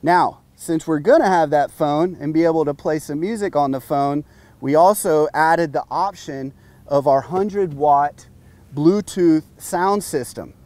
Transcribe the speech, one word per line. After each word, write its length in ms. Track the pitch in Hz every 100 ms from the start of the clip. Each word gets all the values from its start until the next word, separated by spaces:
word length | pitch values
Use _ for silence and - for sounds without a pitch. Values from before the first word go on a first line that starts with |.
Now, 380 | 147 175 135 - _ _
since 300 | - 160 -
we're 120 | 156
gonna 300 | 151 311 226
have 220 | 180 151
that 200 | 147 135
phone 460 | - 151 147 175 175
and 140 | 143
be 100 | 156
able 200 | 170 160
to 100 | 147
play 240 | 143 175 156
some 220 | - 147
music 340 | 180 226 196
on 160 | 147 143
the 100 | 135
phone, 440 | - 143 139 143 - - - _
we 140 | 131
also 540 | 151 180 208 196 156 151
added 400 | 151 156 165 165
the 120 | 143 -
option 640 | 139 190 185 - 135 135 - - _ -
of 180 | 143 139
our 140 | 135
hundred 540 | 127 180 202 202 185
watt 520 | 143 147 143 147 - - - - _ -
Bluetooth 720 | 135 156 202 202 - 175 156 - -
sound 440 | - 180 185 202
system 520 | - 143 123 - 69 -